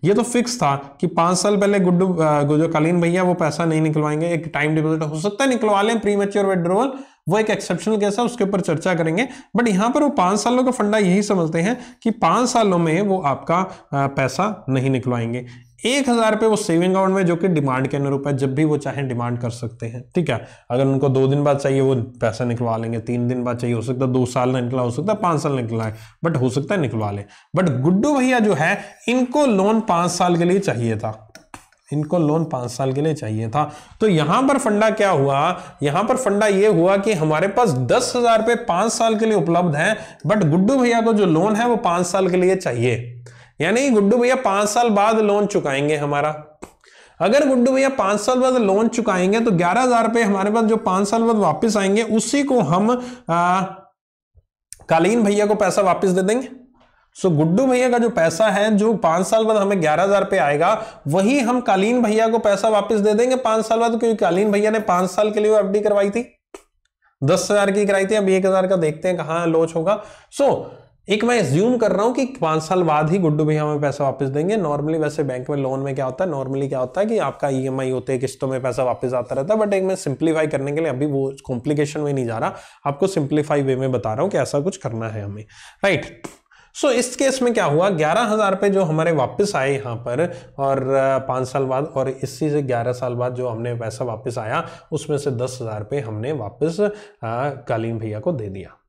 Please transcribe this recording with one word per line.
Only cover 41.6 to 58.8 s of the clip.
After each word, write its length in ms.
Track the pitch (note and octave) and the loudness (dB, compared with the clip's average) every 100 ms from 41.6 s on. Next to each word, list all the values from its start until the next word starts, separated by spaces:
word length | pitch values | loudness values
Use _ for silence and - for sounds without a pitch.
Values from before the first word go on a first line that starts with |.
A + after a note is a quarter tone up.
| A#3+ | 0
वो 80 | A3+ | 0
पांच 300 | F#3 E3+ F3 | 0 0 0
साल 240 | G3 F#3+ | 0 2
के 80 | F3+ | 2
लिए 180 | F3 F#3+ | 2 2
चाहिए, 640 | E3+ A#2 B2 A#2 - - - - - _ | -2 0 0 0 -6 -14 -20 -20 -20 _
यानी 280 | D3+ A3+ C#4 | 0 2 2
गुड्डू 280 | A3 G3+ A#3+ | 4 4 4
भैया 180 | A#3+ C4 | 2 2
पांच 340 | A#3+ G3 G#3 | 0 0 0
साल 200 | A#3+ A#3+ | 2 2
बाद 300 | G#3 G#3 A3 | 4 2 2
लोन 260 | G#3+ G3+ G#3 | 2 2 2
चुकाएंगे 500 | F#3+ D3 C3+ D3 D3+ | 0 0 -2 0 -2
हमारा। 500 | D3 C#3+ D3+ D#3 - _ - _ _ - - _ | -2 -2 -2 -4 -14 _ -20 _ _ -20 -20 _
अगर 260 | F3 C4+ D4 | 2 4 4
गुड्डू 240 | B3+ B3 | 2 2
भैया 180 | C4 C4+ | 2 0
पांच 300 | F3 G3 G#3 | 0 0 0
साल 200 | G#3 B3+ | 0 2
बाद 140 | C4 | 2
लोन 340 | B3+ G#3 G3 A3+ | 2 2 2 2
चुकाएंगे, 520 | A#3 A3+ F#3 F#3 A3 | 0 0 0 2 2
तो 120 | A#3 | 2
ग्यारह 300 | F3 F3 G3 | 2 2 2
हजार 240 | B3+ A#3 A3+ | 2 2 2
रुपए 160 | A#3 | 0
हमारे 300 | A3 G3 G3 | 0 0 0
पास 120 | A3 | 2
जो 120 | A3 A3 | 2 0
पांच 320 | A3 F#3 G3+ | 0 0 0
साल 160 | A#3 | 0
बाद 120 | A3+ A3 | 2 2
वापस 420 | F3+ D3 A#3 G#3 | 2 2 0 2
आएंगे, 260 | F#3+ G3+ | 2 0
उसी 400 | A3 A3 - C#4+ | 2 0 0 0
को 160 | C#4+ B3+ | 2 2
हम, 460 | D3+ F3 G#3+ B3 - - - | 2 2 2 0 -4 -14 -2
आ, 320 | E3+ F3 F#3 F#3 - - _ _ _ _ _ _ _ _ - - | 0 2 2 -2 -8 -20 _ _ _ _ _ _ _ _ -20 0
कालीन 340 | E3 F3+ A#3 | 2 4 2
भैया 220 | G3+ G#3 G#3 | 2 2 2
को 100 | G#3+ | 2
पैसा 260 | G3 E3+ | 2 2
वापस 280 | G3 E3 G3 | 2 2 2
दे 120 | F3+ | 2
देंगे। 260 | G3 A#3 C4 - - _ _ _ _ - | 2 0 -4 -14 -20 _ _ _ _ -2
So 120 | F#3+ D3+ | 0 2
गुड्डू 300 | D#3+ F#3 C4 | 2 2 2
भैया 240 | B3 B3+ | 2 2
का 80 | A#3+ | 2
जो 120 | A#3 | 0
पैसा 380 | A3 E3 E3 A3 | 2 0 2 0
है, 300 | G3 G#3+ | 2 2
जो 160 | G#3 | 2